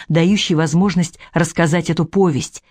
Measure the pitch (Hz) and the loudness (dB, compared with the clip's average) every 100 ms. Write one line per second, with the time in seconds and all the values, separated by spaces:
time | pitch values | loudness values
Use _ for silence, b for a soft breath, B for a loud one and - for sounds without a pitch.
0 | B 165 175 202 - 156 160 165 196 175 | B 0 2 0 0 0 2 2 2 0
1 | 165 - B - 170 - 165 175 170 160 | -4 -8 B -4 -2 0 0 0 -2 -2
2 | 156 196 185 127 - - B | 0 2 2 0 -6 -14 B